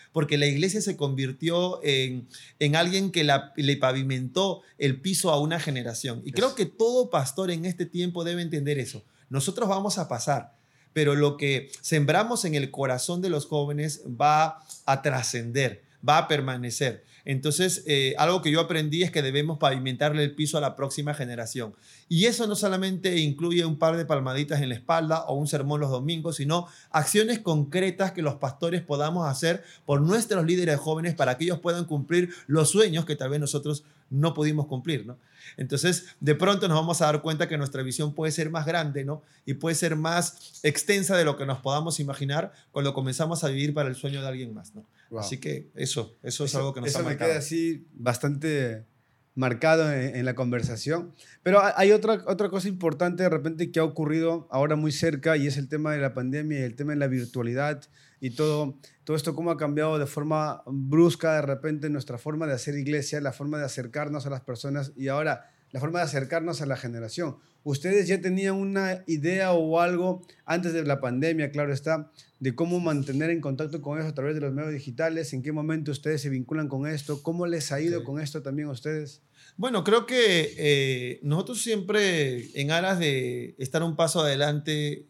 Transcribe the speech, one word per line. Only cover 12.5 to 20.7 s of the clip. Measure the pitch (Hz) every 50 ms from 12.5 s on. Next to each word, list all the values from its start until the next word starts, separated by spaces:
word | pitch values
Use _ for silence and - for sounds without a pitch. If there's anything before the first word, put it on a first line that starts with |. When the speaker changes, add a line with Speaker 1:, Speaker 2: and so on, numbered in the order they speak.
| 156
Speaker 1:
el | 143 135 135
corazón | - 135 139 131 127 123 - - 175 180
de | 185 185
los | 160 147 147
jóvenes | - 156 147 143 147 147 147 151 156 147 - -
va | 131 120 113 147 151 151 151 160 156 - - - - - - -
a | 139 139 135
trascender, | - 147 131 127 117 - - 120 117 117 117 143 135 117 101 - _ _ _ _ -
va | 139 151 165
a | 160 -
permanecer. | 156 139 131 131 127 123 123 120 113 - 143 123 113 - - _ - - -
Entonces, | 143 135 131 139 151 147 170 185 185 185 - -
eh, | 151 147 139 135 131 127
algo | - 151 170 185 185
que | 151 156
yo | 147 165
aprendí | 170 - 170 160 156 151 151 170
es | 180 160
que | - 160
debemos | 135 131 135 147 151 160 160 147
pavimentarle | 160 143 135 131 131 131 127 - 147 151 151 151 147
el | 143 147
piso | 151 156 147 165
a | 151
la | 143 135